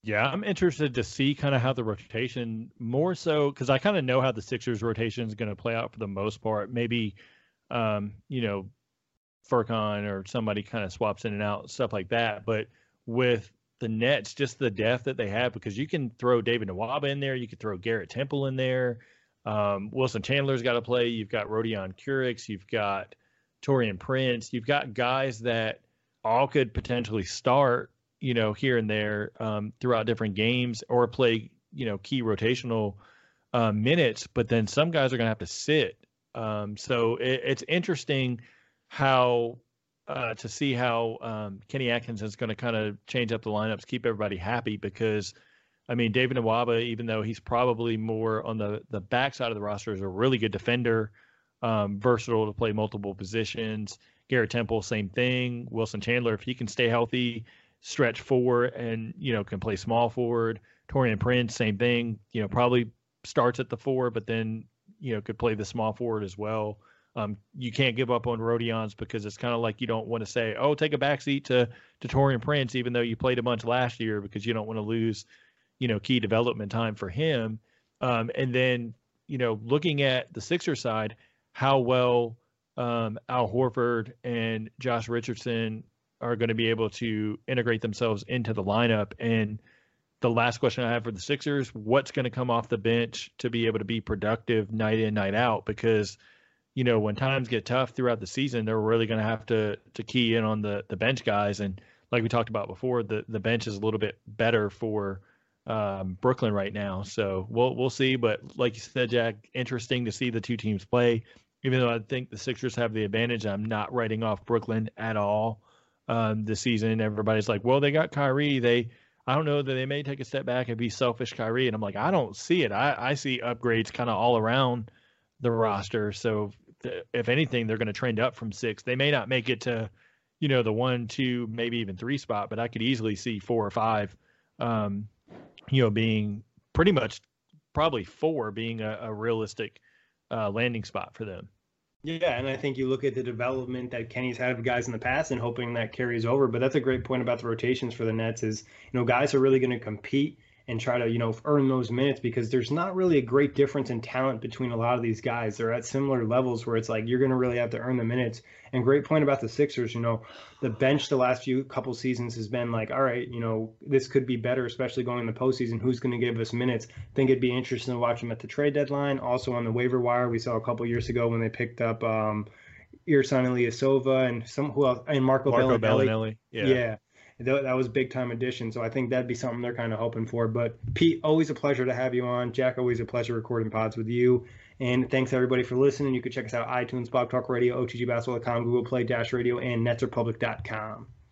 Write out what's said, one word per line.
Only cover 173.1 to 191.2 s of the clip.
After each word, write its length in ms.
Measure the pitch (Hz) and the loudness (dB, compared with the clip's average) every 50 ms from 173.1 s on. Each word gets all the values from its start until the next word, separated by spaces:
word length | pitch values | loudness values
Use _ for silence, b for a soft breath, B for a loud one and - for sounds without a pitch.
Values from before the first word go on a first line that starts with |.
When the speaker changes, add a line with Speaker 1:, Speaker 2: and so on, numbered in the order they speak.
| 151 139 131 135 139 131 127 | 6 6 6 6 2 2 2
Speaker 2:
Ilyasova 840 | 127 123 123 123 117 117 117 135 135 139 135 123 135 131 131 131 127 | 2 2 2 2 0 0 2 2 4 4 4 4 4 2 4 2 2
and 200 | 120 117 113 - | 0 -4 -6 -6
some, 240 | - - 143 147 | -4 -4 -4 -2
who 140 | 113 135 143 | 2 2 4
else? 140 | 131 123 120 - | 4 2 0 -2
And 180 | - 151 139 131 | 0 2 4 4
Marco 260 | 131 131 131 131 139 | 4 4 4 4 4
Speaker 1:
Marco 280 | 117 120 127 131 123 113 | 4 4 4 4 4 4
Speaker 2:
Bellinelli. 300 | 107 107 110 113 107 - | 4 4 4 6 4 4
Speaker 1:
Bellinelli, 280 | 110 110 113 110 110 _ _ _ | 2 0 -2 -4 -6 _ _ _
yeah. 140 | - - - | -6 -2 2
Speaker 2:
Yeah. 320 | 131 131 127 120 113 107 - _ b b b b b b b | 4 4 4 2 -2 -4 -8 _ b b b b b b b
That, 240 | 117 127 135 139 135 | 0 0 0 2 2
that 120 | 127 127 | 0 0
was 120 | 127 131 120 | 0 0 0
big 240 | 110 135 131 127 | 0 0 0 0
time 180 | - 131 127 120 | -2 -4 -4 -4
addition. 400 | 117 113 123 127 123 - 120 113 | -4 -2 -4 -4 -4 -4 -6 -6
So 100 | 107 123 | -4 -4
I 80 | 113 113 | -4 -2
think 220 | 117 139 127 117 | -2 -2 -2 0
that'd 160 | 127 127 123 | 0 -2 0
be 80 | 120 120 | -2 -4
something 260 | 117 - 127 120 120 | -4 -4 -4 -4 -4
they're 140 | 120 120 120 | -4 -6 -4
kinda 220 | 123 117 113 110 | -4 -4 -4 -2
hoping 300 | 107 117 120 113 113 113 | -2 -2 -4 -2 -4 -6
for. 200 | 113 - 117 117 | -4 -2 -2 0
But 320 | 110 113 120 120 113 113 - - - - | 0 0 0 -2 -2 -4 -6 -8 -6 2
Pete, 260 | - 165 165 160 - - | 4 4 4 4 4 2
always 260 | 156 156 160 160 143 | 2 4 4 4 0
a 40 | 143 | -2
pleasure 300 | - - 143 139 123 127 | -2 0 0 2 2 0
to 100 | 127 123 | 0 0
have 200 | 120 131 127 123 | 0 0 0 0
you 120 | 123 123 | 0 0
on. 260 | 123 123 123 123 123 | 0 0 -2 -2 -2
Jack, 260 | 113 131 131 127 127 - | 0 2 2 2 2 2
always 220 | 127 123 120 113 | 0 0 0 0
a 40 | 117 | -2
pleasure 300 | - - 123 117 117 120 | -2 -2 -2 -2 0 -2
recording 360 | 113 110 - 120 113 113 110 | -4 -2 -2 -2 -2 -2 0
pods 260 | 107 110 110 110 110 | 0 0 -2 0 -2
with 120 | 113 110 110 | -4 -4 -2
you. 380 | 120 120 123 123 127 120 120 B B B B B B B | 2 4 6 6 6 4 2 B B B B B B B
And 320 | 131 123 123 127 127 127 | 0 2 2 2 2 2
thanks 220 | - 131 131 127 | 2 0 2 2
everybody 320 | 139 127 127 127 131 127 120 | 2 2 2 2 2 0 0
for 100 | - 123 | 0 2
listening. 400 | 127 135 143 135 - 143 139 127 | 4 4 4 4 2 -2 0 0
You 80 | 123 | -2
can 80 | 120 123 | -2 -4
check 160 | 117 131 117 | -6 -6 -6
us 80 | 107 127 | -4 -4
out, 140 | 120 117 - | -4 -4 -2
iTunes, 420 | 127 123 123 117 - 127 120 113 | -2 -2 -2 -2 -4 -6 -6 0
Blog 200 | - 127 123 - | 0 0 0 2
Talk 180 | - - - - | 0 -2 0 0
Radio, 260 | 127 120 123 123 123 | 0 2 2 2 2
O 120 | 131 123 | 0 -2
T 120 | 117 - 117 | -4 -2 -4
G 60 | 120 | -2
Basketball 340 | 117 120 117 117 127 123 117 | 0 0 -2 -2 -2 -4 -2
dot 60 | 117 | -2
com, 200 | 123 120 120 120 | 0 0 0 2
Google 200 | 117 120 123 113 | 2 2 2 2
Play, 180 | 120 131 127 | 2 0 0
Dash 300 | 123 117 123 117 117 - | 0 0 0 0 0 0
Radio, 260 | - 123 117 123 120 120 | -2 0 0 0 0 0
and 240 | 127 127 120 117 | -2 -2 0 0
Nets 200 | 117 120 120 117 | 2 0 2 0
Republic 360 | 131 127 - 123 113 113 113 - | -2 -2 0 -2 -2 -2 -2 -2
dot 260 | 123 113 113 - - | -2 -4 -4 -6 -8
com. 440 | - 113 110 107 110 107 110 120 - - - | -8 -6 -6 -6 -8 -10 -12 -16 -20 -20 -20